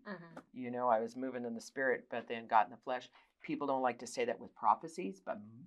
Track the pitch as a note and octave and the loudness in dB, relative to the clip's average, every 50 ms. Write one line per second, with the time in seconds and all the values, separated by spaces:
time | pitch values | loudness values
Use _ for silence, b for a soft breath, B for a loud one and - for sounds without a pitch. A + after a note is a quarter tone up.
0 | - G#3 G3 E3+ E3+ E3+ E3 - - _ - B2+ B2+ A#2+ B2 B2 B2 B2 A#2 A2 | -12 -12 -12 -12 -14 -16 -18 -20 -20 _ -12 -8 -8 -6 -2 0 4 6 6 4
1 | A2+ A2+ A#2+ B2+ C3 C3 B2 B2 A#2+ A#2 A#2 A2+ - - - C#3 C3+ C3 A#2+ - | 4 0 -4 -6 -6 -4 -4 -4 -4 -6 -6 -8 -12 -10 -4 0 4 4 4 2
2 | - - B2 A#2 A#2 - A#2+ A#2 A#2 G#2 A#2+ A2+ G#2 G#2 A#2 A2+ - - B2+ B2 | 0 -6 -8 -6 -6 -6 -8 -8 -2 4 4 4 4 4 0 -12 -4 -4 -4 -4
3 | A#2+ - _ - _ _ _ _ - - D3+ D3+ D3 C#3 C3+ C3 B2 B2 A#2 - | -4 -10 _ -20 _ _ _ _ -6 -6 -4 -2 0 0 0 2 2 2 0 0
4 | B2 A#2 - C3+ A#2+ A#2 A#2 - A#2+ A#2 _ - - G#2+ G#2+ - - - - - | -6 -8 -2 -2 0 0 -2 -4 -6 -16 _ 0 4 4 4 4 2 -10 -8 -6
5 | F#3 F#3+ F#3+ - - - - G#2 G#2 G#2+ A2+ A#2+ E3 | -6 -6 -6 -8 -6 -8 -8 -8 -8 -16 -18 -18 -18